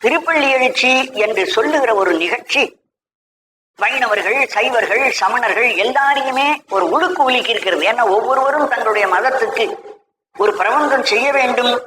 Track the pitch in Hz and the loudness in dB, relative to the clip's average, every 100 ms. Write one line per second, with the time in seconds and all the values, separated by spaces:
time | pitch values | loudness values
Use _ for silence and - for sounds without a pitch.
0 | 233 320 330 320 277 262 254 - 254 262 | 0 0 0 0 2 2 0 0 0 0
1 | 262 208 214 196 180 220 277 302 247 208 | 0 -2 0 0 0 0 2 2 2 2
2 | 185 165 170 240 - 277 226 - _ _ | 2 0 -2 -4 -2 -2 -2 -6 _ _
3 | _ _ _ _ _ _ _ - 208 262 | _ _ _ _ _ _ _ -6 -4 -2
4 | 233 208 185 269 254 208 254 240 190 226 | 0 0 0 -2 -2 -2 0 0 0 0
5 | 269 - 196 240 226 190 240 180 226 269 | -2 0 -2 0 0 0 0 0 0 0
6 | 277 277 269 254 285 302 - 196 175 311 | 2 0 -2 -2 -2 -2 -4 -2 0 0
7 | 359 359 262 240 - 233 233 156 180 240 | 0 0 0 0 -2 -2 -2 0 0 0
8 | 220 196 240 269 269 294 285 233 220 208 | 2 2 2 0 2 0 0 0 0 0
9 | 190 185 254 262 220 - 233 - - - | 2 2 0 0 -2 -2 -4 -6 -14 -20
10 | _ _ _ - 208 202 196 277 294 269 | _ _ _ 0 0 2 0 0 2 0
11 | - 214 277 277 247 247 247 240 | 0 0 0 0 0 0 0 -2